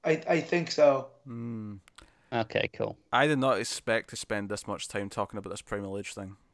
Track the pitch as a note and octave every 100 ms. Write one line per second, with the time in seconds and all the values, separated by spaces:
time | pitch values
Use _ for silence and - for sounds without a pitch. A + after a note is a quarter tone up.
0 | D#3+ D#3+ - E3+ - F3 E3 - D3 C3+
1 | - - C3+ A#2 A#2 A2+ G#2+ G2 _ -
2 | - _ _ A#2+ A2+ - - - G#2+ -
3 | _ A#2+ C#3+ C#3+ C3 G#2 A2+ - - A2+
4 | - A#2 - G#2+ G2+ G#2 - G2 - G#2
5 | G2+ - G2+ G#2+ F#2+ G#2 - G#2 G2+ G2
6 | G2 - G2 G2 _